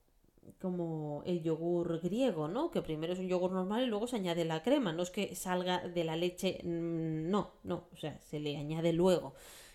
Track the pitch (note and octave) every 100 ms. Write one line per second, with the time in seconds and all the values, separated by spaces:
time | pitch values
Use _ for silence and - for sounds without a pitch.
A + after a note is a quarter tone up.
0 | _ _ _ _ - - F#3 F3+ E3 D#3+
1 | D3+ D3 - F3 D#3+ D#3+ E3+ F3 E3 E3
2 | F3 A3 C4+ E3 D3+ A3 E4 F#3 - D3+
3 | E3 F3+ F#3 F3+ F3+ F#3 F#3 G#3+ B3+ G#3
4 | A#3+ A#3 F3+ E3+ E3 D#3+ A#3 D4 G#3 D#3+
5 | F3+ - G3 F3+ F#3+ F3+ F3+ F3+ F3+ F3
6 | E3 D#3+ F3+ F3+ F#3+ - F3 E3+ E3+ E3
7 | D#3+ D#3 D#3+ G3+ - - F#3 F3 - -
8 | D3+ - - D3+ D3+ D3 D3 D#3+ E3+ E3
9 | F#3 E3+ - - - - -